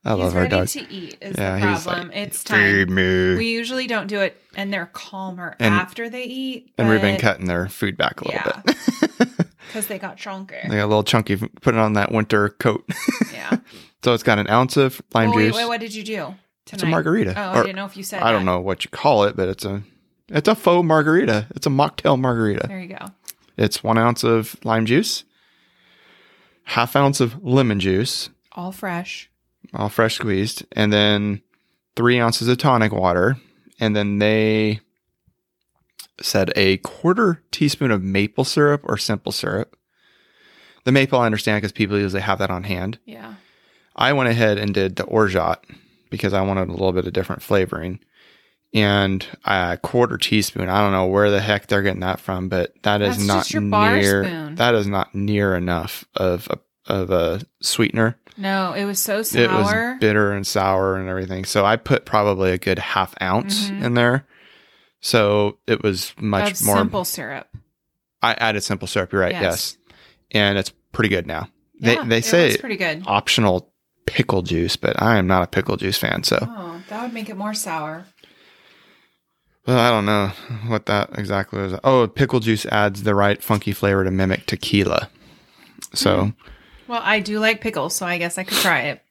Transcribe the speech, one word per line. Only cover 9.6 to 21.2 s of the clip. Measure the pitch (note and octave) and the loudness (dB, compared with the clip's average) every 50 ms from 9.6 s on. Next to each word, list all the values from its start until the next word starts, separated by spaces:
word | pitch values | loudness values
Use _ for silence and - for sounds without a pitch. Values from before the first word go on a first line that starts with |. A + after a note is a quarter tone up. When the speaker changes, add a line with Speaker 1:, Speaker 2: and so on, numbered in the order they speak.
| - - | -20 -12
Speaker 2:
'Cause | - A3 G#3 - | -10 -10 -8 -8
they | G#3 F#3 | -8 -10
got | G3 F3+ - - | -10 -14 -14 -14
chunky. | - G#3 F#3+ F#3+ G3 - - - - - | -14 -12 -12 -12 -14 -14 -12 -10 -6 -2
Speaker 1:
They | G#2+ | 0
got | G#2 G#2 | 0 2
a | |
little | G#2 G#2+ G#2+ G#2 | 4 2 2 4
chunky, | - - A2+ G#2+ - G2+ | 2 2 0 2 0 -2
putting | F#2+ G#2+ - - - - C3 A2+ A2+ | -4 -4 -10 -10 -2 0 2 2 4
on | A2 G#2+ G#2+ | 2 2 2
that | G#2 G2+ - | 0 0 0
winter | - A2 G#2+ - A2+ G#2 G2+ G2+ | 0 0 0 2 2 2 2 0
coat. | - _ - A#2+ G#2 - _ - F3+ - - - | -2 _ 0 0 0 0 _ -8 -10 -4 -4 -4
<laughs> | - - - - | -2 -2 -4 -4
Speaker 2:
Yeah. | - - - - A#3+ A#3 - - - - - _ _ _ - | -4 -12 -6 -6 -6 -6 -6 -14 -20 -20 -20 _ _ _ 0
Speaker 1:
So | B2 A#2+ | 2 2
it's | A2+ | 2
got | - B2+ A2 G#2 | 2 2 2 2
an | G#2 - | 2 2
ounce | G#2+ A#2+ C3 B2 - | 4 2 2 4 2
of | C#3+ C3+ C3 - - - _ - | 2 2 2 0 -8 -20 _ 0
lime | A#2 A2+ A2 | 2 2 4
Speaker 2:
Well, | G#2+ G#2+ | 4 4
wait, | G#2+ A2 | 4 2
Speaker 1:
juice. | A#2 | 2
Speaker 2:
wait, | A#3 A#3+ | 0 -2
what | A#3 A#3 A3+ | -4 -4 -6
did | A3+ A3+ G#3 | -8 -10 -10
you | A3 | -10
do | G3 G#3+ A3 G3 D3+ F3 F#3+ - _ _ _ _ _ | -10 -8 -8 -8 -10 -12 -14 -18 _ _ _ _ _
Speaker 1:
It's | - - | -16 -8
a | F#3+ | -4
Speaker 2:
tonight? | - D#3+ | 0 0
Speaker 1:
margarita. | E3 E3 D#3 D#3 F3 A3+ A2+ F#2 F#2 | 0 2 2 2 2 2 0 0 -2
Speaker 2:
Oh, | - | -4
I | G3+ F#3 F#3 - | -6 -2 0 0
Speaker 1:
Or | |
Speaker 2:
didn't | - - - | 0 0 -4
know | - - | -8 -10
if | G3 - | -12 -12
you | G3 | -14
said | - - G#3+ F#3+ | -12 -10 -4 0
Speaker 1:
I | B2+ A#2 | 2 2
don't | A2+ G2+ F#2+ | 2 2 2
Speaker 2:
that. | F#2 | 0
Speaker 1:
know | F2+ F2+ | 0 0
what | F2+ G2 F#2 - - | -2 -4 -4 -4 -6
you | - | -10
call | - - - D3 C3+ G#2+ G2+ | -10 0 2 4 4 4 4
it, | G2+ - | 2 2
but | - F#2+ F#2 | -2 -2 -2
it's | F#2+ - - | -4 -6 -8
a, | G2+ G2 G2+ G#2 _ _ _ _ _ _ _ _ - | -8 -8 -8 -10 _ _ _ _ _ _ _ _ -4
it's | - D3+ - G#3+ | -4 0 2 2
a | G#3+ | 2
faux | G#3+ - F3+ F3 F3 F3 | 4 4 4 4 4 4
margarita. | D#3+ D#3+ D#3 D3 D#3 D#3+ F3+ | 4 4 4 4 4 4 4